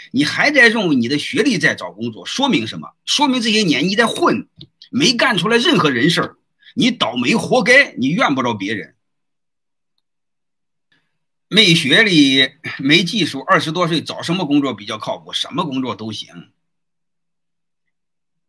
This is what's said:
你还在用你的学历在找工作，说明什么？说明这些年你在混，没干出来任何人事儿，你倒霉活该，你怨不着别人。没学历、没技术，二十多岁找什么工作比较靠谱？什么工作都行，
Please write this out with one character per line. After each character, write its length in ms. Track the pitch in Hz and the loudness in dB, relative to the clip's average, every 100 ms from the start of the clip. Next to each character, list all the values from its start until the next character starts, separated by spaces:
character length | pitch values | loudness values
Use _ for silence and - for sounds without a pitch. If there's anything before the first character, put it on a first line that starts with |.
| - | -8
你 120 | - | -2
还 280 | 147 - 233 | -2 0 0
在 160 | 294 233 | 4 4
用 320 | 226 185 139 | 4 0 0
你 80 | 117 | 0
的 100 | 143 | -4
学 240 | - 151 | -4 -2
历 160 | 269 190 | 0 0
在 160 | 139 | -2
找 160 | - 90 | -4 -10
工 220 | 90 117 | -8 -10
作， 120 | 107 | -10
说 240 | 87 - 269 | -10 -4 0
明 180 | 156 110 | 0 -2
什 120 | 85 | -10
么？ 160 | 71 _ | -14 _
说 220 | - - 285 | -6 -2 0
明 160 | 254 | 0
这 80 | 226 | 0
些 120 | 214 | 0
年 260 | 202 127 170 | 0 0 0
你 80 | 208 | 0
在 100 | 226 | 0
混， 420 | - 339 208 - _ - _ - | 2 0 0 -6 _ -20 _ -8
没 240 | 240 269 | 0 0
干 220 | 240 285 208 | 2 0 0
出 120 | 185 | 0
来 80 | 240 | 2
任 220 | 254 240 | 2 2
何 100 | 165 | 2
人 200 | 123 147 | 2 0
事 120 | 170 | 0
儿， 160 | 123 - _ _ - | -4 -8 _ _ -14
你 180 | - 226 | -2 -2
倒 240 | 247 - 123 | 0 -4 -2
霉 180 | 123 | 0
活 280 | 214 - 247 | 0 0 0
该， 280 | 214 254 277 - | 4 4 4 -2
你 80 | 127 | -2
怨 300 | 175 262 131 | 0 0 0
不 60 | |
着 100 | 123 | -2
别 180 | 110 98 | -2 -4
人。 220 | 107 82 _ _ _ _ _ _ _ _ _ _ _ _ _ _ _ _ _ _ _ _ _ _ _ _ _ _ | -6 -8 _ _ _ _ _ _ _ _ _ _ _ _ _ _ _ _ _ _ _ _ _ _ _ _ _ _
没 280 | 190 202 | 2 4
学 280 | 165 127 170 | 4 4 2
历、 480 | 220 165 139 135 131 - - - | 4 6 4 4 0 -2 -14 -6
没 260 | 139 160 | 2 2
技 200 | 175 226 | 2 -2
术， 140 | 156 135 | -4 -4
二 220 | 135 185 | 0 0
十 100 | 160 | 0
多 160 | 160 170 | -2 0
岁 160 | 160 | -2
找 200 | 117 - | -4 -8
什 120 | 123 | -4
么 100 | 180 | -4
工 160 | 160 147 | 2 2
作 140 | 139 | 0
比 120 | 117 104 | -4 -8
较 120 | 110 | -10
靠 200 | 135 - | -8 -8
谱？ 140 | - | -8
什 220 | - - | -10 -8
么 100 | 135 | -6
工 180 | 175 131 | -6 -4
作 120 | 127 | -6
都 160 | 104 110 | -6 -8
行， 400 | 107 - 87 76 _ _ _ _ _ _ _ _ _ _ _ _ _ _ _ _ _ _ _ | -10 -14 -18 -20 _ _ _ _ _ _ _ _ _ _ _ _ _ _ _ _ _ _ _